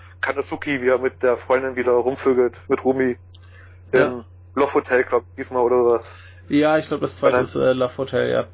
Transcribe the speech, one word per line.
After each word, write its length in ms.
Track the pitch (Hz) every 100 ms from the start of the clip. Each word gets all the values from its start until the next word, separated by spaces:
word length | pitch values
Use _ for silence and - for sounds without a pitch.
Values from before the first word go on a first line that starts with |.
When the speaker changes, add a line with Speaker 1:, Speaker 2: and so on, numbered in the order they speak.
| - -
Speaker 1:
Kanosuki, 640 | - 139 135 156 - 139
wie 60 | 123
er 100 | 127
mit 240 | 127 95
der 140 | 127 120
Freundin 380 | - 131 135 127
wieder 160 | 123
rumvögelt, 680 | 120 120 135 135 127 123 - -
mit 160 | 135
Rumi. 320 | 127 131 131 120 - - - - - - -
Speaker 2:
Ja. 120 | 127 127
Speaker 1:
Im 180 | 123 117 - -
Love 200 | 131 139
Hotel, 300 | 151 - 123
glaub 200 | 131 120 -
ich, 80 | -
diesmal 260 | 131 127
oder 220 | 120 123 120
was. 340 | 117 - - - - -
Speaker 2:
Ja, 280 | 143 151 156
ich 100 | 156
glaub, 120 | 143
das 160 | 135 -
zweite 200 | 135 127
Speaker 1:
Und 20 |
dann 60 |
Speaker 2:
ist, 100 | 127 143
äh, 160 | 131
Love 240 | 127 123 -
Hotel, 320 | 131 123 123
ja. 160 | 120 117